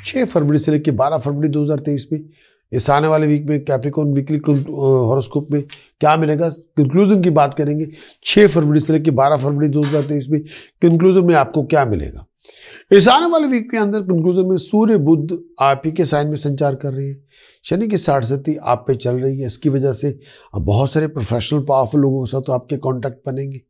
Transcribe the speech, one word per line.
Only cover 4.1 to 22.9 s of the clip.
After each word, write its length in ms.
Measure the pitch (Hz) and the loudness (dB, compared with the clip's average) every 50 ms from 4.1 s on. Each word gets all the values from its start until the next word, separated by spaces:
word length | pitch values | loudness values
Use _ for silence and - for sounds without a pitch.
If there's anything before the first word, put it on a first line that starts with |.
वीकली 260 | 139 139 139 143 156 147 | -2 -2 -2 -2 -6 -4
con-, 280 | 147 156 147 139 139 | 0 0 0 0 -2
अ, 40 | - - 139 | -4 -6 -2
हॉरोस्कोप 680 | 139 135 135 127 123 113 127 135 123 - - 147 147 147 | 2 2 2 2 2 2 0 0 -2 -2 -4 -6 -4 -2
में 120 | 147 147 143 143 - - _ _ _ _ | -4 -4 -4 -6 -16 -20 _ _ _ _
क्या 160 | - 151 156 | 2 2 2
मिलेगा, 320 | 160 160 151 151 147 170 165 | 2 2 0 0 0 -2 -4
कंक्लूजन 760 | 156 - - _ _ - 147 135 135 185 208 190 214 190 | -4 -8 -20 _ _ 0 0 2 4 2 4 4 4 4
की 80 | 170 180 | 2 2
बात 240 | 151 156 143 139 139 | 4 2 2 2 0
करेंगे। 340 | - 147 147 147 151 156 147 156 - - - _ _ _ | -4 -2 -2 -2 -4 -6 -8 -10 -20 -20 -20 _ _ _
छह 220 | - - 196 208 | 2 6 6 6
फरवरी 340 | 196 147 165 156 147 151 156 | 6 6 2 2 2 2 2
से 120 | 147 - | 2 2
लेके 180 | 156 156 156 160 | 0 2 2 2
बारह 260 | 139 135 135 143 151 | 2 2 2 2 2
फरवरी 320 | 135 131 143 147 143 151 151 | 2 0 -2 -2 0 0 0
दो 140 | 135 151 | 0 0
हज़ार 200 | 147 139 151 151 | 0 0 0 -2
तेईस 240 | 139 143 151 147 127 135 | -2 -2 -4 -6 -2 -2
में 120 | 156 147 151 - - - - _ _ _ | -4 -4 -4 -8 -18 -20 -20 _ _ _
कंक्लूजन 380 | - 170 165 165 175 190 185 190 | 2 4 4 6 4 4 4 4
में 140 | 175 175 170 | 4 4 4
आपको 280 | 151 135 - - 156 | 4 2 2 -2 -4
क्या 220 | 131 - 165 151 139 | -2 0 2 0 2
मिलेगा। 420 | 117 104 80 71 65 - - - _ _ _ _ - - - - - - - _ _ | 0 -2 -4 -4 -8 -12 -14 -20 _ _ _ _ -20 -20 -20 -20 -20 -20 -20 _ _
इस 160 | 196 202 170 226 | 6 6 8 6
आने 180 | 247 294 339 | 4 4 2
वाले 200 | 349 339 320 302 | 2 0 0 0
वीक 240 | 269 262 233 220 - | 0 0 -2 -2 -2
के 60 | - | -2
अंदर 240 | 226 208 202 208 214 | -2 -2 0 -2 -4
कंक्लूजन 460 | 196 180 185 165 160 180 175 190 185 | -2 0 0 0 2 2 2 0 0
में 100 | 185 190 | 0 0
सूर्य 400 | 175 180 - - 208 226 220 226 | -2 -2 0 2 2 4 4 2
बुध 440 | 190 139 151 165 151 147 160 175 165 - - _ - | 2 4 4 2 2 2 -6 -8 -10 -10 -18 _ 0
आप 220 | 135 139 139 135 - | 2 2 2 0 -2
ही 80 | 160 | -6
के 140 | 156 175 170 | -2 -2 0
साइन 220 | 135 156 147 147 151 | 0 0 0 0 -2
में 80 | 151 | -4
संचार 380 | 143 - 143 139 139 151 143 135 | -4 -4 -4 -2 0 -2 -2 -2
कर 180 | 135 - 139 | -4 -6 -8
रहे 140 | 135 135 139 | -6 -6 -8
हैं, 180 | 139 139 139 _ _ _ _ _ _ _ _ _ | -8 -10 -12 _ _ _ _ _ _ _ _ _
शनि 240 | - 170 185 226 220 | -4 -2 -2 -2 -2
की 100 | 208 175 | -2 -2
साढ़े 280 | - - 139 139 117 | 0 0 0 0 0
साथी 300 | 113 135 139 135 156 151 | -2 -4 -4 -4 -6 -6
आप 280 | 151 - - 123 123 - - | -4 -2 -2 -2 -2 0 -4
पे 60 | 135 | -4
चल 200 | 131 - 123 123 | -2 -2 -4 -4
रही 260 | 127 131 135 135 135 | -2 -2 -4 -4 -4
है, 60 | 135 | -8
इसकी 220 | 117 - - - 151 | -8 -10 -4 -2 -2
वजह 240 | 135 139 131 139 | 0 0 -2 -2
से 260 | 123 - - 143 135 - - - - - _ _ - | -4 -2 -6 -6 -6 -8 -16 -20 -20 -20 _ _ -8
अब 100 | 98 - | -6 -2
बहुत 280 | - 101 117 135 131 | 0 0 2 0 0
सारे 140 | - 156 156 | 0 -2 -2
प्रोफेशनल 540 | 156 156 147 110 - 113 120 107 - 151 147 | -2 -4 -8 -6 -4 -4 -4 -2 -2 -4 -4
पावरफुल 400 | 131 143 139 131 131 - 151 147 | 0 0 0 0 0 0 0 2
लोगों 240 | 139 135 131 135 127 | 2 2 0 -2 -4
के 60 | 117 | -4
साथ 100 | 131 135 | -6 -6
तो 100 | 135 - | -4 -4
आपके 240 | 131 123 - _ 147 | -4 -4 -4 _ -8
कॉन्टैक्ट 420 | 131 - 131 | -6 -4 -6